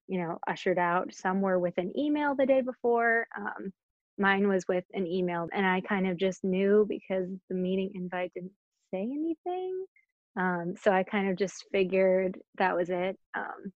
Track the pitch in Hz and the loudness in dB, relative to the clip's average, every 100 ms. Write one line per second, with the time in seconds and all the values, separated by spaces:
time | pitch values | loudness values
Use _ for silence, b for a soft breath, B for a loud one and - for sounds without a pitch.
0 | - 185 165 - - 160 196 175 175 175 | -4 -4 -2 -4 -6 -4 0 2 2 2
1 | - - 190 190 196 185 175 175 175 - | -2 -4 -2 0 2 2 0 -2 -4 -2
2 | 294 294 294 269 269 269 254 247 240 233 | 0 0 0 2 4 4 2 -2 2 4
3 | 233 226 226 - 202 - 196 - _ _ | 4 2 0 -6 -8 -8 -10 -12 _ _
4 | _ - 196 196 202 190 175 180 180 196 | _ 0 2 4 4 2 2 -2 -2 -6
5 | 175 185 180 170 170 - 190 185 190 202 | -2 0 0 -2 -4 0 2 2 0 0
6 | 190 175 190 180 196 185 196 208 214 - | 0 0 -2 0 -2 2 4 4 4 -2
7 | - 190 180 185 - 185 185 190 190 190 | -4 -4 -4 -8 -6 -4 -2 -2 -2 -6
8 | 180 180 180 - 185 - _ _ _ 185 | -6 -6 -6 -8 -14 -16 _ _ _ -6
9 | 214 285 320 320 359 359 370 370 381 _ | -4 -4 -4 -4 -6 -6 -6 -6 -10 _
10 | _ _ _ - 185 175 170 190 - 190 | _ _ _ -2 -2 0 -4 0 2 2
11 | 185 214 196 180 190 - - 196 190 190 | 2 0 0 0 -2 -6 -4 0 2 4
12 | 190 185 185 - - - 185 175 170 180 | 4 4 2 -4 -16 -2 0 0 -2 -2
13 | 185 196 _ - - - 202 - | -4 -6 _ -10 -8 -10 -14 -4